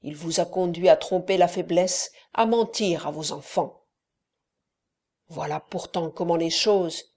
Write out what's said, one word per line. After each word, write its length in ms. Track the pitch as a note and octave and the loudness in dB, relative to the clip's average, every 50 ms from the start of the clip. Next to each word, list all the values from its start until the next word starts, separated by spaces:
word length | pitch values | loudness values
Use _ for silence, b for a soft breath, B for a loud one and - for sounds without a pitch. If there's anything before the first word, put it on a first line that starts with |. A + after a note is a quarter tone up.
| - | -12
Il 120 | C#3 D3+ | -12 -12
vous 260 | D3 E3+ E3 D#3+ - | -8 -8 -4 -2 -2
a 40 | F3 | -2
conduit 440 | - - F#3 F#3 F3 E3+ E3 F3 F#3 | 0 0 -2 0 0 -2 2 6 6
à 80 | D#3 - | 6 6
tromper 400 | - - F#3+ F#3 E3+ - F#3+ F3+ | 4 -2 -2 -2 0 0 4 4
la 100 | F3 E3+ | 4 4
faiblesse, 640 | - F#3 E3 E3 F3 E3+ F3+ F#3 - - - - b b b b b | 4 -4 -4 0 2 2 2 2 0 -4 -4 -8 b b b b b
à 120 | - A3+ | 0 2
mentir 640 | A3+ A3+ A#3 A3+ A3+ A3+ - G#3+ F#3+ E3+ D3+ - - | 2 4 2 2 0 0 -2 0 0 0 0 -2 -6
à 40 | |
vos 200 | D3+ D#3 D#3 D3 | -8 -6 -6 -6
enfants. 540 | - C#3+ - - - G3 D#3+ C3 - - _ _ _ _ _ _ _ _ _ _ _ _ _ _ _ _ _ _ _ _ _ _ _ _ _ _ _ _ _ _ | -8 -8 -12 -4 -2 -2 -2 -2 -6 -16 _ _ _ _ _ _ _ _ _ _ _ _ _ _ _ _ _ _ _ _ _ _ _ _ _ _ _ _ _ _
Voilà 300 | E3 D3+ D3 C#3+ D3+ D#3 | -12 -10 -8 -6 -6 -8
pourtant 500 | - _ - F3+ - - - F#3 E3 D#3+ | -8 _ -10 -10 -10 -6 -6 -4 -4 -4
comment 260 | D3+ - F#3 E3+ E3+ | -6 -6 -2 0 0
les 140 | E3 E3+ E3 | 0 0 0
choses 560 | E3 - - A3 G#3 G3 F3+ E3 D#3+ - - _ _ | 0 0 2 4 4 2 2 0 -4 -8 -14 _ _